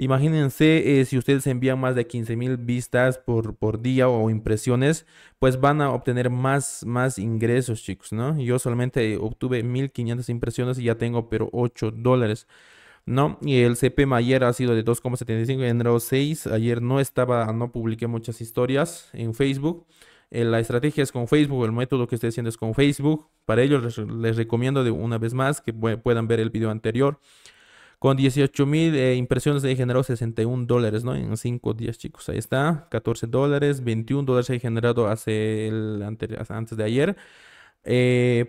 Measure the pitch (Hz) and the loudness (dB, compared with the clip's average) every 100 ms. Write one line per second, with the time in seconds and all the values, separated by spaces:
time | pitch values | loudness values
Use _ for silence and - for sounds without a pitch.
0 | 131 135 151 156 139 - 156 160 - 139 | 0 2 2 2 0 4 6 6 4 4
1 | 131 131 120 139 139 127 131 131 127 123 | 2 0 2 0 0 0 0 0 0 0
2 | 117 120 113 117 123 127 120 123 123 127 | -2 -4 -4 -4 -4 -4 -2 -4 -2 2
3 | 127 127 - 117 110 104 107 110 120 131 | 2 0 -2 -2 -2 -2 -2 -2 0 2
4 | 127 120 110 110 110 107 - 123 139 160 | 4 4 2 0 -2 -2 0 2 2 0
5 | - - - _ 131 127 139 147 143 120 | -4 -20 -20 _ 2 4 2 2 0 -2
6 | 127 123 123 123 131 139 135 - 107 120 | -2 0 0 0 0 0 -2 -8 -4 -2
7 | 131 127 107 113 113 120 123 110 - 92 | -2 -2 -4 0 0 0 0 -4 -8 -12
8 | - 107 127 156 120 123 123 120 127 131 | -8 -6 -4 -2 0 0 0 -2 0 0
9 | 110 101 110 113 131 123 117 123 135 - | 0 -2 -4 -6 -4 -2 -2 -2 -4 -4
10 | 117 120 123 120 120 117 123 127 117 113 | -4 -4 -4 -4 -4 -2 -4 -2 -2 0
11 | 117 117 113 110 104 110 123 - 110 113 | -2 -2 -2 -2 -2 -2 -2 -2 -6 -2
12 | 120 127 113 107 - _ - - - - | 2 2 2 -2 -8 _ -20 -20 -20 -14
13 | - 123 151 196 147 131 120 120 131 - | -2 0 0 0 0 4 4 4 2 2
14 | 139 123 120 131 123 117 127 113 117 120 | 2 2 4 4 4 2 2 2 2 0
15 | 127 120 120 110 113 131 127 117 117 120 | -2 -6 -2 -2 -2 0 0 2 2 2
16 | - 131 143 156 - 110 117 117 120 135 | 2 0 0 -4 -2 0 0 0 0 0
17 | 135 - 123 120 110 113 120 120 113 110 | 0 0 0 0 0 -2 -4 -4 -4 -4
18 | 120 113 113 113 113 - 123 135 165 - | -4 -6 -6 -10 -6 -2 0 0 -2 -4
19 | - 117 113 110 139 135 147 170 - _ | -16 -8 -6 0 0 0 -4 -6 -12 _
20 | - _ _ 113 117 113 113 120 147 147 | -20 _ _ -2 0 0 0 0 0 0
21 | 135 127 120 151 143 135 113 117 127 131 | -2 -4 0 2 2 0 -2 -2 -2 -2
22 | 120 117 113 113 117 113 113 113 143 143 | -2 -2 -4 -4 -6 -6 -4 2 2 2
23 | 143 156 - _ - 113 135 143 120 113 | 0 -2 -4 _ 0 2 4 2 0 -6
24 | 107 113 113 113 113 117 127 139 123 110 | -8 -4 -2 -2 0 0 0 0 0 0
25 | 113 117 113 123 135 151 - 113 113 107 | -2 -4 -4 -2 -2 -2 -6 -4 -2 0
26 | 127 117 113 113 110 110 110 107 113 117 | 0 0 2 0 0 -2 -2 -2 -2 2
27 | 139 147 _ _ - - _ - - _ | 2 0 _ _ -20 -20 _ -20 -20 _
28 | 131 135 135 131 139 - 139 151 165 151 | 2 4 4 4 2 2 2 2 2 2
29 | 127 127 123 123 147 143 135 127 123 123 | 2 2 0 0 0 0 0 0 0 0
30 | 135 120 117 113 113 127 120 123 113 107 | 0 -2 -4 -2 -2 -2 0 0 2 -2
31 | 120 135 117 110 123 120 120 113 117 120 | -4 -4 -4 -4 -4 -4 -6 -6 -8 -10
32 | - - - - 113 131 143 160 - 113 | -14 -14 -8 -8 -4 0 0 -2 -4 -6
33 | - 117 117 127 139 143 147 143 120 113 | -4 -4 -2 0 2 2 0 0 -2 -2
34 | 113 139 139 123 120 127 120 113 117 120 | -2 -2 2 0 0 -2 -2 0 0 2
35 | 110 110 - 107 110 110 110 110 110 107 | 0 -2 -2 -2 -2 -2 -2 -4 -4 -6
36 | 101 110 110 110 113 110 113 110 107 120 | -6 -8 -8 -8 -10 -10 -8 -4 -2 2
37 | 165 202 - - - - - _ - 123 | 0 -2 -10 -20 -20 -20 -20 _ 0 2
38 | 123 123 123 120 | 4 4 4 2